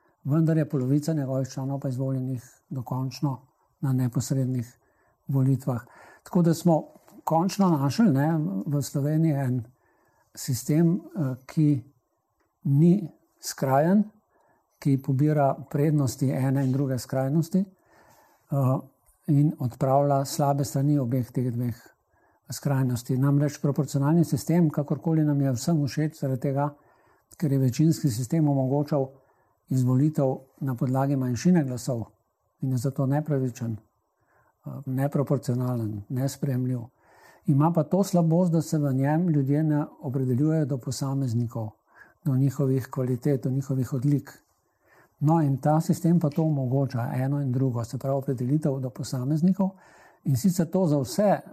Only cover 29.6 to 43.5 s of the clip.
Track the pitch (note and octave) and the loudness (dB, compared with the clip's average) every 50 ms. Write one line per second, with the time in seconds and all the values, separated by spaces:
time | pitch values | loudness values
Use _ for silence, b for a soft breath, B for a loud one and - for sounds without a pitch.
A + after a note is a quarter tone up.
29.6 | _ - C3 C3 B2+ B2 B2+ B2+ C#3+ D#3 D#3 - C#3+ C3 C3 - - _ _ - | _ -4 0 0 2 2 2 2 2 2 2 0 0 0 0 -4 -8 _ _ -8
30.6 | E3 C3+ B2+ A2+ D3 B2+ C3 C3 C3+ C#3 C#3+ C3+ B2+ B2 B2 A2+ - F3+ F3+ F3 | -6 -6 -4 -4 -2 -2 0 0 0 0 0 -2 -2 -2 -2 0 2 4 4 4
31.6 | C#3+ C3 B2+ A#2+ - - B2+ A#2 G#2+ - _ _ _ _ _ _ _ _ _ _ | 2 0 -4 -6 -6 -6 -6 -6 -6 -10 _ _ _ _ _ _ _ _ _ _
32.6 | - C3+ C3 B2 A2+ C#3 C3 - C#3 C3 C#3 D3 D3 D#3 D3 C3+ C3 B2+ A2+ - | -4 -4 -2 -2 -2 -2 -2 -2 0 0 0 0 0 -2 -2 -2 -2 -4 -6 -6
33.6 | A#2 A#2 A2 G#2 - _ _ _ _ _ _ _ _ _ _ _ _ _ _ _ | -8 -8 -8 -8 -12 _ _ _ _ _ _ _ _ _ _ _ _ _ _ _
34.6 | - C#3+ C3 C3 C#3 C3+ C3 B2+ C3+ D3 - D3 C#3 - D3 C3+ - - B2 B2 | -16 -14 -14 -12 -8 -6 -4 -2 -2 0 0 -2 0 0 -2 -2 -2 -2 -2 -2
35.6 | B2+ B2+ B2 A#2 A2+ G#2+ G#2+ G#2 G#2 - C#3 B2 C3 C#3 C3+ - - C#3 C3 B2+ | -2 -2 -2 -4 -4 -4 -6 -8 -10 -8 -4 -4 -4 -4 -4 -4 -4 -4 -2 -2
36.6 | B2+ B2+ B2+ A#2+ A2+ - b b b b b b b b b b b - D3 C3+ | -2 -2 -4 -6 -8 -12 b b b b b b b b b b b 0 2 4
37.6 | D#3+ E3 E3+ F3 C#3+ - - F#3 G3+ G3 - F3 E3+ D#3+ D#3+ E3+ F#3 F3 D#3+ E3 | 4 4 2 2 0 0 0 0 0 2 2 2 2 4 4 2 2 2 2 0
38.6 | D3+ - - D#3 D3 C#3+ C3 C3 C3+ C#3 D3+ D#3+ F3+ F3+ D#3 D3 C3+ C3 C#3+ D3+ | 0 0 -2 0 0 0 0 0 0 2 2 2 2 2 2 2 2 2 0 0
39.6 | D#3+ D#3 D3+ D3 D3+ - - - - C#3+ B2 C#3 C3 B2+ B2+ A#2 D3 D#3 D#3+ D#3+ | 2 2 0 0 -2 -4 -8 -10 -8 -6 -4 -2 -2 0 0 0 2 2 2 0
40.6 | D3+ B2+ C#3+ B2+ - C#3 B2+ - C#3+ C#3 C3+ C#3 C#3 B2+ A2+ A#2+ A#2+ A2+ - A#2+ | 0 -2 -4 -4 -6 -6 -6 -6 -4 -4 -2 -2 -2 -2 -2 -2 -2 -4 -6 -8
41.6 | A2 G#2+ - _ b b b b b b b _ - D3+ C3 C3 C3+ C#3 C3 - | -8 -10 -12 _ b b b b b b b _ -4 -2 2 2 2 2 0 0
42.6 | D3 C3 C3 C3+ A#2 - - C3+ B2+ B2+ B2+ A#2+ - D3 C#3+ C3 - C3+ | 0 0 0 0 -2 -4 -6 -4 -2 -2 -2 -2 0 0 0 0 -2 -2